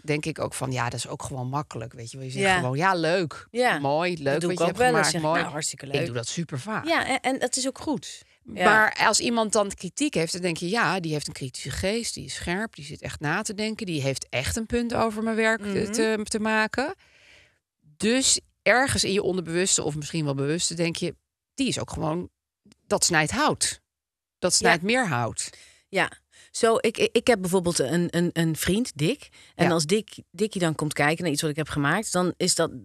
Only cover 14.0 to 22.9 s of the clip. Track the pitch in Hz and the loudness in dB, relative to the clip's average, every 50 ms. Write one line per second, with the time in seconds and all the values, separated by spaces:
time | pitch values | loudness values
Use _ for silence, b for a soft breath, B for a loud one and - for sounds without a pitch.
14 | 131 139 131 - - - - 120 139 - - 226 226 - 240 240 240 233 226 220 | 0 0 -2 -2 -6 -4 -4 -2 -2 -2 -4 -4 -4 -2 0 0 0 0 0 0
15 | 226 226 214 220 220 226 220 220 220 220 226 220 202 208 196 190 - 196 214 226 | 0 0 0 -2 -2 -2 0 2 2 2 2 0 -2 -2 -2 -2 -2 -2 0 0
16 | 226 220 220 208 214 - - 214 214 220 220 214 220 214 - - 269 320 392 b | 2 2 2 0 -2 -2 -2 -2 0 0 2 2 0 0 0 -2 -4 -4 -6 b
17 | b b b b b b b b b b b b b _ _ _ _ - _ _ | b b b b b b b b b b b b b _ _ _ _ -20 _ _
18 | 196 220 247 262 262 - - - - _ _ _ _ - 214 247 269 262 - 196 | 2 2 4 4 4 4 2 2 -2 _ _ _ _ 4 4 6 4 2 2 0
19 | - - 196 202 - 185 180 185 165 160 165 175 185 190 - - - - 147 156 | 0 2 0 0 0 0 -2 -2 -2 -2 0 0 2 2 2 2 0 -2 -4 -4
20 | 147 - - 165 151 143 135 139 139 143 156 175 - - 165 170 170 170 160 - | -6 -4 -4 -2 0 0 0 0 0 0 0 0 -2 -2 -2 0 0 0 0 -2
21 | 180 156 - - _ _ _ _ _ _ _ - 269 254 - - - - - 165 | -4 -6 -6 -10 _ _ _ _ _ _ _ -2 -2 -2 -2 -4 -6 -8 -6 -4
22 | 160 156 160 180 180 - _ _ _ _ _ _ _ - - _ _ _ | -2 -2 -2 -4 -6 -10 _ _ _ _ _ _ _ -20 -20 _ _ _